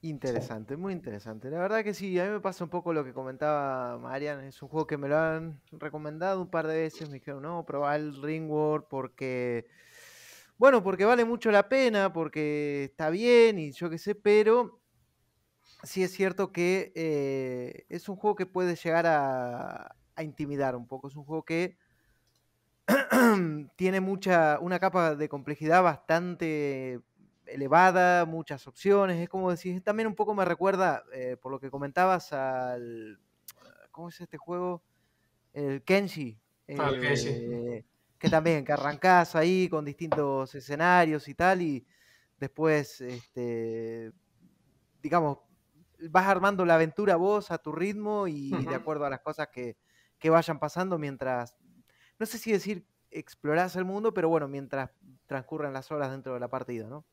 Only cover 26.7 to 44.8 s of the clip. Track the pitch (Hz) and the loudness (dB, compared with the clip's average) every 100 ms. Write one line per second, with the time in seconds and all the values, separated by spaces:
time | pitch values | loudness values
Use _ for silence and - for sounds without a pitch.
26.7 | 135 131 123 - _ _ _ - 139 139 | -4 -6 -10 -12 _ _ _ -16 -8 4
27.7 | 156 185 185 180 175 165 165 156 139 - | 6 8 6 6 4 2 -4 -8 -12 -14
28.7 | - 196 202 196 170 175 190 185 175 180 | -6 2 4 4 0 -4 -2 -2 -2 -4
29.7 | 180 185 208 220 196 208 208 185 170 190 | -6 -2 -2 -2 -2 -2 0 0 2 2
30.7 | 190 185 139 - 131 127 123 127 135 135 | 2 2 0 -6 -10 -8 -8 -8 -10 -8
31.7 | 139 139 139 185 180 - 143 131 131 127 | -8 -6 2 2 2 -2 -4 -2 -2 -4
32.7 | 123 120 117 110 101 _ _ - - - | -6 -10 -12 -14 -18 _ _ -20 -20 -20
33.7 | _ _ - 170 - 175 156 - 175 180 | _ _ -18 -18 -16 -16 -16 -8 -4 -4
34.7 | 175 _ _ _ _ _ _ _ - 143 | -6 _ _ _ _ _ _ _ -6 -4
35.7 | 139 - 196 196 156 131 110 _ _ - | -4 0 0 0 -6 -10 -12 _ _ -14
36.7 | 143 147 131 143 139 120 117 120 120 120 | -4 -2 0 0 0 -2 -4 -6 -6 -8
37.7 | 117 - _ _ _ 160 160 160 160 131 | -10 -14 _ _ _ 2 2 2 0 0
38.7 | 143 135 147 185 180 165 165 160 185 180 | -2 -2 0 6 6 6 2 2 2 0
39.7 | 156 147 143 165 156 143 135 135 143 127 | -2 -6 -8 -4 0 0 0 -4 -10 -10
40.7 | 143 170 180 165 151 143 139 175 190 170 | 0 4 6 6 2 -4 0 2 2 0
41.7 | 135 - _ _ _ _ _ 135 - 156 | -2 -6 _ _ _ _ _ -12 -2 2
42.7 | 151 139 - 127 123 - - 120 117 113 | 2 0 -10 -12 -12 -12 -8 -4 -4 -4
43.7 | 113 113 113 113 - _ _ _ _ _ | -6 -8 -10 -14 -18 _ _ _ _ _
44.7 | _ | _